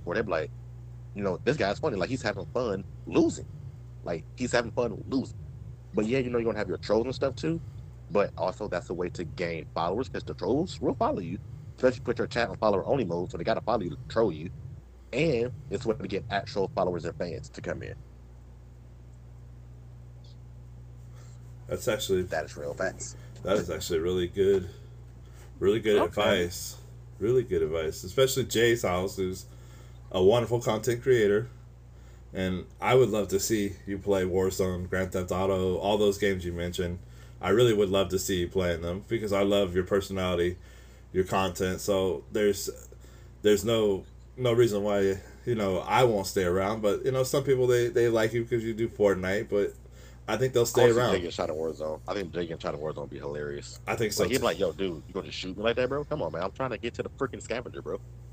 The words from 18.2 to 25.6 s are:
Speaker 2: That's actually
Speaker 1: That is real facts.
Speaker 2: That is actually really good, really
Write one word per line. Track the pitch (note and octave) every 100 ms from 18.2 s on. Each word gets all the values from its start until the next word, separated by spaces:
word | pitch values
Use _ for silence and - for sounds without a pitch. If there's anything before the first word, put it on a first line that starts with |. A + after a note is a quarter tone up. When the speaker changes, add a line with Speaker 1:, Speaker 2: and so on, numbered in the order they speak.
| - - - - - - - - - - - - - - - - - - - - - - - - - - - - - - - - - - -
Speaker 2:
That's | F2+ -
actually | G#2+ - F#2
Speaker 1:
That | F2+ D#2+ D2
is | -
real | C#2+
facts. | C#2+ F#2 - - - - -
Speaker 2:
That | F2 G#2
is | F2
actually | D#2+ - E2
really | F2 F#2 F2
good, | G2 F#2+ G2 F#2 - - - - - - - -
really | -